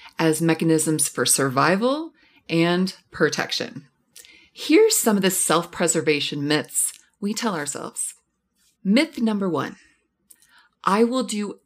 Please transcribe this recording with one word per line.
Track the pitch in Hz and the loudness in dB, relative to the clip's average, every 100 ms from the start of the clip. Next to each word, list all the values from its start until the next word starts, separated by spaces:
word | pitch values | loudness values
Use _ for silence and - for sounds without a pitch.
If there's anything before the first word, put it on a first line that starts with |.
| - - | -14 -2
as | 165 156 | 0 2
mechanisms | 165 160 165 156 160 156 - | 0 0 2 0 0 -2 -2
for | - 123 | -2 0
survival | - 139 131 147 196 247 294 320 _ _ _ - | 0 2 4 4 2 0 -2 -6 _ _ _ -4
and | 165 170 175 185 - _ | 0 2 2 0 -4 _
protection. | - 151 - - - - 139 - _ _ - - - _ | 0 0 0 -4 -6 -8 -12 -20 _ _ -20 -20 -20 _
Here's | - - 330 440 - | -10 2 4 6 4
some | 233 202 | 2 2
of | |
the | 185 | 2
self-preservation | 185 - 160 165 - 170 160 151 147 143 147 143 | 0 0 0 -2 -4 -2 0 0 -2 -2 -6 -2
myths | 151 - - - - _ - | -2 -2 -4 -6 -6 _ -10
we | 202 214 | -8 0
tell | 233 | 0
ourselves. | 165 143 - - - - - _ _ _ _ _ _ | 0 -6 -8 -10 -10 -10 -12 _ _ _ _ _ _
Myth | 190 233 320 - | 2 2 2 -2
number | 226 208 190 | -4 -2 -2
one, | 143 131 - _ _ _ _ _ _ _ _ _ _ | -4 -6 -10 _ _ _ _ _ _ _ _ _ _
"I | - 202 | -2 2
will | 233 262 | 2 0
do | 214 208 202 - | -4 -4 -6 -8